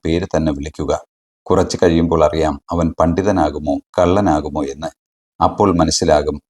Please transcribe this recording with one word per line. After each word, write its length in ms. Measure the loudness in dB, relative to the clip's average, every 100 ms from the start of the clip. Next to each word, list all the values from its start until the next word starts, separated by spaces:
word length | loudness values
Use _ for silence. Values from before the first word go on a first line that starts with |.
| -2
പേര് 200 | -2 -2
തന്നെ 260 | -2 -2
വിളിക്കുക. 540 | -4 -8 -8 -4 -6 -8 _ _ _ -2
കുറച്ച് 280 | 0 0 2
കഴിയുമ്പോൾ 400 | 2 2 2 2
അറിയാം 380 | 2 2 -2 -4 -6
അവൻ 220 | -2 -2 0
പണ്ഡിതനാകുമോ 800 | 0 0 0 0 -2 -4 -6 -6
കള്ളനാകുമോ 840 | -6 0 2 2 2 0 -2 -6
എന്ന്. 240 | -8 -8 -12 -14 _ _ _ -2
അപ്പോൾ 340 | -2 2 2 2
മനസ്സിലാകും 640 | 0 0 2 2 0 -4 -6